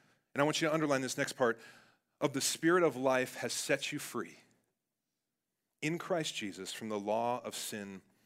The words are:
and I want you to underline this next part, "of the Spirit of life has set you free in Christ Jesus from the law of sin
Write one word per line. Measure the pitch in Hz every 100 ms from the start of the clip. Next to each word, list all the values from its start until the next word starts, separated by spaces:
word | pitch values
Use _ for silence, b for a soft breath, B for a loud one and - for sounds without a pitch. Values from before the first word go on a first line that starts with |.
| b b b
and | 127
I |
want | 147 156
you | 165
to |
underline | 160 151 135
this | 127 -
next | 139
part, | - 120 113 B B B B _ -
"of | 147
the | 131
Spirit | - - 165 180
of | 165
life | 127 135 127 127 -
has | 120
set | - - 139 -
you | 147
free | - 123 85 - - _ _ _ _ _ _ _ _ _ _ _ _ _
in | 151 170
Christ | - 175 156 -
Jesus | 101 87 92
from | - 110
the | 104
law | 101 110 120 123
of | 110 -
sin | - 107 98 95 - B